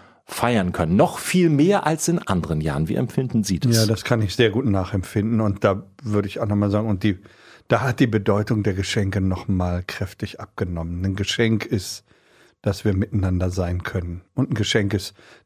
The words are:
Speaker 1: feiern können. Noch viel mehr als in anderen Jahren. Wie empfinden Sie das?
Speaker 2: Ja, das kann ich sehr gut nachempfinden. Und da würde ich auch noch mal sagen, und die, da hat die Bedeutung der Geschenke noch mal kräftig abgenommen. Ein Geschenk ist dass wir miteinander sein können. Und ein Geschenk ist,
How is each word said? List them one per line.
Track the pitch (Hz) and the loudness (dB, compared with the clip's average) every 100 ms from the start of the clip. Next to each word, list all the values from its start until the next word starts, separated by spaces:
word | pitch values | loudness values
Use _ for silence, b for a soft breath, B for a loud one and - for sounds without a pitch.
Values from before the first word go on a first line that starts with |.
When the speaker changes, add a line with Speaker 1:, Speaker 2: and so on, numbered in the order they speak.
| B B - | B B -12
Speaker 1:
feiern | - 117 117 90 | -2 2 2 0
können. | - 82 95 | 0 2 4
Noch | 151 - | 2 0
viel | - 185 170 | -2 2 4
mehr | 143 165 202 156 | 6 4 4 2
als | 160 - | 0 0
in | 175 | 0
anderen | - 92 - 78 | 0 -2 0 -2
Jahren. | 78 71 80 | 0 0 0
Wie | 127 | 0
empfinden | 127 - 131 117 | 0 -2 0 0
Sie | 101 90 | 0 0
das? | 123 117 | 4 4
Speaker 2:
Ja, | 110 | 4
das | 110 - | 0 0
kann | 117 | 0
ich | 101 - | 0 2
sehr | 113 | 2
gut | 101 123 | 4 2
nachempfinden. | 98 90 101 92 107 107 113 | 0 0 -4 -2 -2 0 2
Und | 110 95 107 | 0 2 2
da | 98 - _ | 2 -4 _
würde | 123 104 101 | -2 0 0
ich | - | -2
auch | 101 | -2
noch | 104 | 0
mal | 104 | 2
sagen, | 104 113 | 0 0
und | 95 | 0
die, | 107 92 B B B B - | 0 -2 B B B B -2
da | 117 | 0
hat | 127 117 | 0 2
die | 131 | 2
Bedeutung | 107 101 104 104 113 | 2 2 0 2 0
der | 104 | 0
Geschenke | 95 95 113 98 98 | -2 -2 -2 0 0
noch | 95 90 - | 0 -2 -2
mal | 95 90 87 87 | -2 0 -4 -6
kräftig | - 98 - 104 - | -8 -8 -8 -12 -12
abgenommen. | - - 90 85 82 87 | -14 -8 -6 -6 -6 -4
Ein | 95 95 | -4 -2
Geschenk | 98 - 113 110 - | -2 0 2 2 0
ist | 104 - - b b b b b b | -4 -4 -12 b b b b b b
dass | 107 95 | -4 -2
wir | 107 95 | 0 0
miteinander | 107 104 92 90 90 | 0 -2 0 0 -2
sein | 90 87 90 | -2 -2 -4
können. | - 95 85 87 _ | -4 -6 -6 -10 _
Und | - 131 | -4 -2
ein | 107 | 0
Geschenk | 104 113 101 98 | 0 2 2 -2
ist, | - b b b | -4 b b b